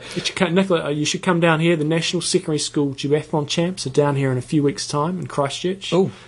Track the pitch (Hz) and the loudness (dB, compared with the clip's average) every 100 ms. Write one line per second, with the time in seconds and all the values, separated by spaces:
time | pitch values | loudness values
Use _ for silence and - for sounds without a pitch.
0 | - - - - 185 175 190 165 147 151 | -2 -6 -4 -2 0 2 2 0 0 -2
1 | 147 180 190 170 170 160 165 170 151 165 | -2 -2 0 2 4 4 4 2 2 0
2 | 165 175 - 180 180 151 - - 143 131 | 0 -2 0 0 0 -2 -2 0 -2 -2
3 | 139 147 147 156 147 - 170 185 - 131 | 0 0 0 -2 -2 0 -2 -2 -2 2
4 | 147 135 135 127 - 156 143 - - 147 | 2 4 2 0 0 2 2 0 -4 -2
5 | 156 180 135 - 139 - 180 190 - 170 | -2 -4 -4 -2 -2 -2 -4 -6 -2 2
6 | 180 - | 2 -2